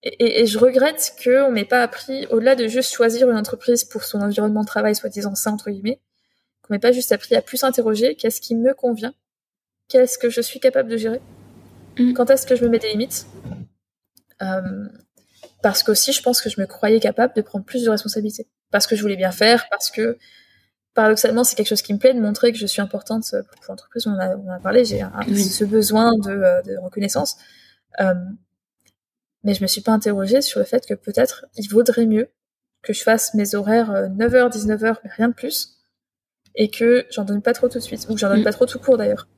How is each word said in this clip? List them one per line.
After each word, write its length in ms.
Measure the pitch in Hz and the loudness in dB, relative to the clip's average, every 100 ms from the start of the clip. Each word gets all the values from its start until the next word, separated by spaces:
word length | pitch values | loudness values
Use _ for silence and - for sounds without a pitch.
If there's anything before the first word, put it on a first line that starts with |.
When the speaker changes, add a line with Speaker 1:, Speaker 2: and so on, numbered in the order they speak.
Speaker 1:
Et, 80 | - - | -12 -2
et, 160 | 233 - | 0 2
et 40 | 226 | 2
je 120 | 208 | 4
regrette 560 | 247 254 277 311 - - | 4 4 2 0 -6 -4
qu'on 280 | 247 262 277 | 2 4 4
m'ait 140 | 226 | 0
pas 180 | 202 247 | 0 0
appris, 440 | 240 - - 269 - | 0 -4 -10 -10 -2
au-delà 240 | 226 233 | 0 2
de 140 | 262 226 | 2 2
juste 240 | 233 262 | -2 -4
choisir 360 | - 233 233 254 | 2 0 4 2
une 60 | 226 | 2
entreprise 480 | 214 - - 240 | -2 -6 0 0
pour 200 | - 220 | 0 -8
son 160 | - 208 | -8 -4
environnement 420 | 202 202 214 214 | -2 0 0 -2
de 40 | 208 | -2
travail, 280 | - 214 | -2 -2
soi-disant 400 | 214 214 202 202 | -2 -4 -8 -8
sain, 180 | 196 - | -4 -4
entre 180 | 208 - | -4 -6
guillemets, 300 | 202 202 262 _ _ _ _ _ _ | -8 -6 -8 _ _ _ _ _ _
qu'on 120 | _ | _
m'ait 40 | 202 | 0
pas 140 | 233 | 2
juste 180 | 247 247 | 2 2
appris 220 | 208 - | -2 2
à 80 | 226 | 0
plus 160 | - 254 | 0 -4
s'interroger, 560 | 269 254 226 214 240 | -2 0 0 2 0
qu'est-ce 260 | 311 226 - | 0 -4 -4
qui 140 | - | -6
me 200 | 226 240 | 0 0
convient, 380 | 269 247 226 226 - _ _ _ _ _ _ _ | 0 -2 -4 -6 -12 _ _ _ _ _ _ _
qu'est-ce 300 | 262 247 - | 2 4 2
que 120 | 240 | -4
je 100 | 233 | -2
suis 200 | 233 262 | -6 0
capable 280 | 262 262 233 | 0 2 -2
de 80 | 226 | -2
gérer, 240 | 220 240 - - - - - - - - | -4 -6 -10 -20 -20 -20 -20 -20 -20 0
Speaker 2:
Mm. 140 | 247 | 2
Speaker 1:
quand 180 | 240 240 | 2 4
est-ce 160 | 269 - | 2 4
que 80 | |
je 80 | 247 | 2
me 40 | 240 | 2
mets 100 | 233 | 0
des 120 | - | -2
limites. 360 | 208 262 - - - - - - _ _ _ _ _ _ _ | -4 -4 -6 -14 -18 -16 -16 -18 _ _ _ _ _ _ _
Euh, 460 | 190 190 185 190 208 - _ _ _ _ - _ | -6 -4 -6 -10 -12 -18 _ _ _ _ -20 _
parce 200 | 214 190 | -2 0
qu'aussi, 300 | - 208 - | 0 2 2
je 100 | 277 | 0
pense 180 | - 247 | 0 0
que 80 | - | -2
je 120 | 202 | -6
me 60 | 196 | -6
croyais 340 | - 208 220 | -2 2 4
capable 340 | 214 208 247 | 2 0 0
de 80 | 220 | 0
prendre 220 | 208 202 | -4 -8
plus 180 | 190 254 | -8 -4
de 60 | 233 | 0
responsabilités. 560 | 214 214 220 208 - - _ _ | 0 -2 -6 -6 -8 -16 _ _
Parce 160 | 202 - | -2 0
que 80 | |
je 80 | 214 | 0
voulais 140 | 208 190 | -2 -2
bien 160 | 185 | -2
faire, 320 | 185 220 233 - | 2 4 4 2
parce 220 | 202 - | -6 -6
que, 260 | - 226 240 _ _ _ _ _ _ _ | -4 -4 -4 _ _ _ _ _ _ _
paradoxalement, 480 | - 214 214 220 220 | 2 4 4 2 2
c'est 140 | 247 - | 0 0
quelque 100 | 208 | -2
chose 140 | 208 | -2
qui 100 | - | -2
me 60 | 202 | 2
plaît, 160 | 254 | 2
de 60 | 254 | 4
montrer 320 | 208 208 240 | 0 2 0
que 60 | 220 | 0
je 80 | 208 | -6
suis 140 | - | -4
importante 440 | 202 202 - 220 220 | -4 -6 -6 -6 -4
pour, 280 | 202 190 _ | -8 -8 _
pour 120 | - | -18
l'entreprise. 340 | 196 _ - 226 | -18 _ -8 -4
On 60 | |
en 60 | 196 | -4
a, 160 | 185 196 | -4 -6
on 100 | 190 | -8
en 40 | |
a 80 | 180 | -8
parlé, 240 | 190 220 | 2 2
j'ai 160 | 240 202 | 2 -2
un, 80 | 190 - 208 | -8 -8 -4
Speaker 2:
Oui. 160 | 202 | 0
Speaker 1:
ce 220 | 185 - | 0 0
besoin 520 | 208 220 208 214 233 226 | 0 2 2 4 4 2
de, 120 | 196 | -2
euh, 320 | 202 185 180 | 0 2 2
de 140 | 185 196 | -2 -10
reconnaissance. 600 | 180 - 202 - 151 - _ _ _ _ _ - | -10 -6 -4 -4 -4 -8 _ _ _ _ _ -2
Euh, 140 | 196 180 180 208 _ _ _ _ _ _ _ _ _ _ | 0 0 -4 -14 _ _ _ _ _ _ _ _ _ _
mais 120 | 208 | -4
je 80 | 196 | -2
me 40 | 190 | -2
suis 140 | - | -2
pas 120 | 208 | 0
interrogée 500 | 220 214 202 196 247 | 0 2 -2 2 2
sur 180 | 277 - | 2 -2
le 60 | - | 0
fait 200 | 254 - | -2 -2
que 80 | |
peut-être 520 | 202 - 208 262 - - - | -10 -6 0 0 -2 -18 -14
il 120 | 202 | 0
vaudrait 380 | 208 240 233 226 | 2 4 4 2
mieux 220 | 214 240 _ _ _ _ _ | 2 -2 _ _ _ _ _
que 100 | - | -8
je 100 | 214 | -4
fasse 320 | - 226 - | 0 2 2
mes 200 | 214 202 208 | -2 -2 -2
horaires, 340 | 202 226 220 | 0 2 2
euh, 180 | 196 196 | -2 -4
neuf 260 | 190 233 | 0 2
heures, 160 | 247 247 | 4 2
dix-neuf 340 | 233 208 214 | 0 -2 0
heures, 160 | 220 220 | 0 -2
mais 80 | 202 - | -6 -2
rien 120 | 226 | -2
de 60 | |
plus, 440 | 240 - - - _ _ _ _ _ _ _ _ | -2 -6 -8 -8 _ _ _ _ _ _ _ _
et 160 | - 214 | -2 -2
que 360 | - 233 247 - | 2 4 4 2
j'en 140 | - | -8
donne 180 | 202 202 | -4 -2
pas 100 | 220 | 0
trop 160 | 240 247 | 0 -2
tout 100 | 247 | -2
de 40 | |
suite, 220 | - 233 - | -10 -12 -8
ou 60 | |
que 60 | 220 | -4
j'en 80 | 202 | 2
donne 120 | 214 | 2
Speaker 2:
Mm. 20 | |
Speaker 1:
pas 80 | 220 | 2
trop 140 | 214 247 | 2 -2
tout 120 | 254 | -2
court 180 | - 240 | 2 2
d'ailleurs. 280 | 208 208 - | 2 -2 -6